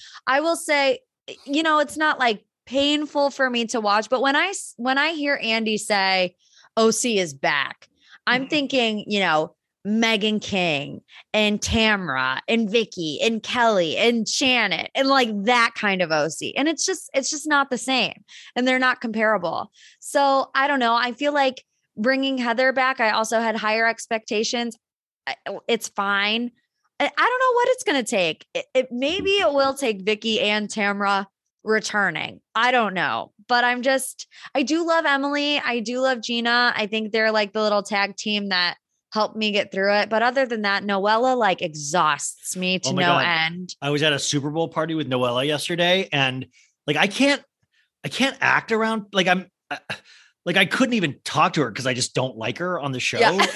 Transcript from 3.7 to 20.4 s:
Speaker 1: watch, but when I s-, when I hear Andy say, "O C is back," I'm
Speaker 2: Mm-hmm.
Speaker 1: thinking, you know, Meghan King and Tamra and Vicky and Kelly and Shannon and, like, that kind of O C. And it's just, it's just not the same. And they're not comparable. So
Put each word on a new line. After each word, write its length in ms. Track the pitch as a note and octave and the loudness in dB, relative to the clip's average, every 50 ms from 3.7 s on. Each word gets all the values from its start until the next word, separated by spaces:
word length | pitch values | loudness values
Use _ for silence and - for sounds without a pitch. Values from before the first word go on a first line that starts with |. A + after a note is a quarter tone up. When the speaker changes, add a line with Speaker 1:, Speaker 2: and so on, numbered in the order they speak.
| - A3+ | -2 -2
Speaker 1:
watch, 300 | G#3+ G3+ G3+ G#3+ G#3 - | 0 2 2 2 0 0
but 100 | C4 A#3 | 0 0
when 140 | B3+ C4+ C#4+ | 2 2 2
I 120 | D4+ E4+ | 2 0
s-, 280 | F#4+ G4+ - - - - | 0 -4 -8 -10 -14 -12
when 220 | - A#3 B3+ C4 C#4 | -6 -2 0 0 2
I 140 | D4 D#4+ E4+ | 0 0 -2
hear 260 | D4+ C#4+ C#4+ C#4 - | -2 -2 -2 -2 -2
Andy 380 | - A3+ A3+ A3+ A3+ A3 G#3+ G3+ | -2 -2 -2 0 0 0 -2 -2
say, 560 | - - G#3 G3 F#3+ F#3+ F#3+ F#3 F#3 F3+ - _ _ _ _ - - _ - | 0 0 0 2 2 2 2 2 0 0 -2 _ _ _ _ -20 -18 _ 0
"O 140 | A3+ A3 A3+ | 2 4 4
C 260 | A3 - - B3 A3 F#3+ | 4 2 0 0 0 0
is 120 | F#3 D#3+ C#3 | 0 -2 -4
back," 560 | C3+ - E3 D3+ C#3+ C3 C3 - _ - - _ _ _ _ - - - | -4 -2 0 0 0 -2 -4 -6 _ -20 -20 _ _ _ _ -18 -8 -2
I'm 160 | A3+ A#3+ B3+ C4+ | 0 0 0 0
Speaker 2:
Mm-hmm. 60 | C4+ | -2
Speaker 1:
thinking, 560 | D#4+ D4+ C#4 - C#4 B3+ A#3 A3 G#3+ G#3 - | -2 -2 -2 0 0 0 0 0 0 -4 -4
you 140 | - G#3 G3+ | -4 -2 0
know, 340 | F#3+ F3 D#3 D#3 D#3 - _ _ _ _ _ _ - | 2 2 2 2 0 -2 _ _ _ _ _ _ -6
Meghan 560 | G3 G#3+ A3+ A#3 A3+ A3+ G#3 G#3 G#3+ G#3+ G3+ - | -2 0 0 2 2 2 0 0 0 -2 -2 -4
King 600 | - G#3 F#3+ F3+ E3+ D3+ C#3 C#3+ C#3+ - - - _ - - - _ - | -2 -2 0 0 0 0 -2 -4 -8 -12 -16 -18 _ -20 -20 -10 _ 0
and 280 | G#3+ G#3+ G#3 G#3 G#3 | 0 2 2 0 -2
Tamra 800 | - - - A3+ A3 A3 G#3+ G3 F#3 D#3 C3 C3 C3 C3 C3 C3 - - | -2 -2 0 2 2 2 2 0 -2 -4 -2 -2 -2 -2 -2 -4 -2 -2
and 200 | A3+ A#3 A3+ F#3+ | 0 0 0 0
Vicky 520 | G#3 A#3 G#3+ - - F#3 E3 D#3 C#3+ - - | 0 -2 -2 -2 -6 -6 -6 -6 -4 -2 -2
and 180 | A#3 A3+ G#3+ | -2 -2 -2
Kelly 560 | - - A3 B3 A#3 A3+ G#3+ F#3+ E3+ D#3 A#2+ | -6 -4 0 2 4 4 4 2 2 0 0
and 300 | F#2 G#3+ A#3 A#3+ A#3 G#3 - | 2 2 2 2 2 0 -2
Shannon 600 | - - C#4+ C4 B3+ A#3+ A3 F#3+ E3+ D#3+ - - - | -2 0 2 2 2 2 2 0 0 -2 -6 -4 -2
and, 100 | A#3+ C4+ | 0 2
like, 220 | C4+ C4+ C4+ B3+ A3 G#3+ G3+ F#3+ | 2 4 2 2 0 -2 -2 0
that 300 | A3+ B3 A#3+ A#3 A#3+ - | 2 4 4 4 2 0
kind 260 | - G#3+ G3+ F#3+ F#3 F3+ | 0 0 0 2 2 0
of 80 | D#3 | 0
O 180 | D#3+ D3+ C#3+ D#3+ | 2 2 0 0
C. 280 | D3+ - D#3 A#2 - | -2 -6 -8 -6 -4
And 100 | - C#4 D#4+ | -2 -2 -2
it's 160 | D#4+ - - | -2 -2 -2
just, 240 | - F#4 D#4+ - - - | -4 -4 -4 -6 -6 -4
it's 160 | - - - | -4 -2 -2
just 160 | D#4 D4 - | -4 -6 -2
not 240 | D4+ D4 C#4+ C4+ C#4 | 0 2 2 2 0
the 80 | B3+ A3+ | -4 -6
same. 460 | - B3+ C4 B3 G3+ D#3+ - - _ - - - - - - | -2 -2 0 0 0 -2 -4 -8 _ -20 -20 -20 -16 -8 -4
And 100 | B3 B3+ | -2 0
they're 140 | C4 B3+ B3+ | 2 2 2
not 200 | C4 B3+ B3 - | 2 0 0 0
comparable. 720 | - A3+ G#3 A3+ A3 A3 G#3+ G3 E3+ E3 D#3 - - - _ _ - - - _ | -4 -6 -2 0 2 2 2 2 0 -2 -4 -4 -6 -8 _ _ -20 -20 -20 _
So 500 | - - - C#4+ C#4 C#4 C4+ C4+ | -10 -2 0 2 4 4 4 2